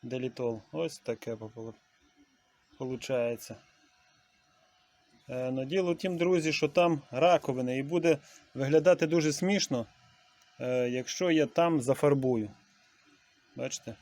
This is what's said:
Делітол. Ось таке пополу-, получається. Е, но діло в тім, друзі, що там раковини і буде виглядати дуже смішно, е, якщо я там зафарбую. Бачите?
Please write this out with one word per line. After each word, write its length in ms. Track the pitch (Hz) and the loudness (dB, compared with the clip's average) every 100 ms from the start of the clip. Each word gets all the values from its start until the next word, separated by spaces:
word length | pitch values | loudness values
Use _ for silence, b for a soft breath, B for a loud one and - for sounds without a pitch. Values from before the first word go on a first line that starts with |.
| 123 | -8
Делітол. 560 | 127 127 123 123 110 - | -6 -6 -4 -6 -6 -10
Ось 280 | 156 165 - | -8 -8 -8
таке 360 | - 113 - 113 | -8 -8 -8 -10
пополу-, 380 | 110 117 113 110 _ _ _ _ _ _ _ _ _ _ | -12 -14 -16 -16 _ _ _ _ _ _ _ _ _ _
получається. 760 | 131 127 - 127 120 117 - 107 _ _ _ _ _ _ _ _ _ _ _ _ _ _ _ _ - | -8 -8 -4 -2 -2 -4 -10 -18 _ _ _ _ _ _ _ _ _ _ _ _ _ _ _ _ -12
Е, 220 | 127 127 | -8 -4
но 140 | 131 131 | -4 -2
діло 280 | 185 180 | -2 0
в 40 | 165 | -2
тім, 200 | 190 175 | -4 -2
друзі, 360 | 170 180 156 | 2 2 2
що 140 | 151 151 | 0 0
там 340 | 180 175 156 - | 4 2 2 -4
раковини 680 | 123 170 170 - 127 127 131 | 2 4 4 2 -4 -2 -4
і 60 | |
буде 340 | 139 170 165 147 B B B | -2 0 2 2 B B B
виглядати 540 | 131 135 156 156 175 160 | -6 2 4 6 4 4
дуже 260 | 170 156 | 2 2
смішно, 520 | 143 185 202 - 127 113 _ _ _ _ _ _ _ | 0 0 0 0 -4 -6 _ _ _ _ _ _ _
е, 300 | 123 127 123 | -2 0 0
якщо 420 | 123 127 - 180 | -2 -6 -2 2
я 140 | 160 139 | 4 4
там 360 | - 170 160 | 2 2 2
зафарбую. 680 | 120 135 147 143 131 120 104 - _ _ _ _ _ _ _ _ _ - | 0 2 4 4 2 -2 -4 -10 _ _ _ _ _ _ _ _ _ -10
Бачите? 400 | 127 - - 110 | -10 -10 -12 -16